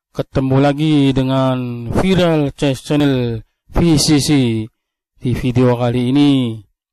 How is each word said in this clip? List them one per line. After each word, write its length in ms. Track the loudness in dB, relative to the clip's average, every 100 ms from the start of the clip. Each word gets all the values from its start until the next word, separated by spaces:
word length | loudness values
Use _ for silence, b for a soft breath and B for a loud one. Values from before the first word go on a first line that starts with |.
| _
ketemu 460 | -10 -6 -4 0 2
lagi 560 | 2 0 0 2 2
dengan 720 | 0 0 0 0 -2 -6 -8 -6
Viral 560 | -2 0 2 2 0 -2
Chess 320 | -2 -4 -4
Channel 640 | -4 0 0 0 -2 -6 -12 _ _
V 80 | 0 2
C 240 | 2 2 2
C. 120 | 2 0 0 -2 -6 _ _ _ _ _
Di 80 | -4
video 480 | -4 -2 2 2 2
kali 320 | -2 -2 0
ini, 480 | 2 2 2 -2 -6 -16 _ _